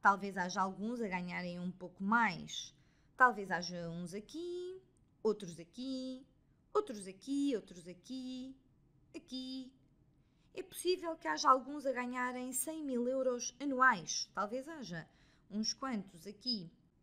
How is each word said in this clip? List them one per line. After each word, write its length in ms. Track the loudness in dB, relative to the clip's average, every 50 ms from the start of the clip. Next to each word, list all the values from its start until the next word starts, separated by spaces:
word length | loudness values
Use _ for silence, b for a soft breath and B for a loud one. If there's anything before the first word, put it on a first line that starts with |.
Talvez 340 | 8 8 6 6 2 -4 -2
haja 240 | -2 -2 -2 0 0
alguns 400 | 0 0 0 -4 -4 -4 -2 -2
a 60 | -2
ganharem 540 | -2 -2 -2 -4 -4 -4 -4 -6 -6 -6 -4
um 100 | -4 -6
pouco 320 | -6 -6 -12 -14 -10 -4
mais. 720 | 0 4 4 6 6 4 2 -2 -8 -8 -8 -10 -10 -12 b b b b b b b b b
Talvez 360 | 8 8 8 8 4 -2 0
haja 360 | 0 0 0 -2 -6 -6 -6 -6
uns 240 | -4 -6 -6 -6
aqui, 720 | -6 -8 -10 -8 -10 -8 -6 -6 -6 -6 -6 -8 -10 -12 -16 -20 _ _ -20 _ _ _
outros 380 | _ 2 2 2 -2 -10 -10 -12
aqui, 640 | -14 -16 _ -8 -6 -6 -4 -4 -6 -6 -8 -10 -14 _ _ _ _ _ _ _ _ _ 0
outros 320 | 0 0 0 -6 -8 -8
aqui, 480 | -12 -14 -12 -6 -2 0 2 2 2 2
outros 320 | 0 -2 -6 -18 -16 -14
aqui, 680 | -14 -16 -16 -14 -12 -10 -10 -8 -8 -8 -8 -10 -12 -14 -16 _ _ _ _ _ _ _ -20 -20 _ -16
aqui. 580 | -16 -12 -10 -10 -8 -8 -6 -8 -8 -10 -12 -16 -20 _ _ _ _ -20 _ _ _ _ _ b b b b _
É 60 | -10 -10
possível 500 | -10 -10 -2 2 2 2 2 0 -6 -6
que 140 | -4 -2 -2
haja 200 | -2 4 8 8
alguns 380 | 8 6 6 -4 -8 -4 -2
a 60 | 0
ganharem 600 | 0 0 -2 -4 -2 -2 -2 -2 -2 -4 -6 -4
cem 300 | -2 -2 -2 -2 -4 -4
mil 240 | -4 -2 0 2 2
euros 480 | 2 2 2 2 2 0 0 -4 -6 -6 -4
anuais. 680 | -2 -2 4 8 8 8 8 6 -2 -4 -4 -4 -4 -6 -4
Talvez 320 | -4 -4 -2 -2 -6 -6
haja 420 | -6 -10 -10 -8 -8 -8 -8 -10 b b b b b b b b b
uns 240 | -4 -4 -2 -2
quantos 540 | -4 -4 -4 -2 -2 -2 -4 -6 -14 -14 -14
aqui. 420 | -14 -14 -10 -6 -4 -4 -4 -6 -10 -14 _ _ _ _ _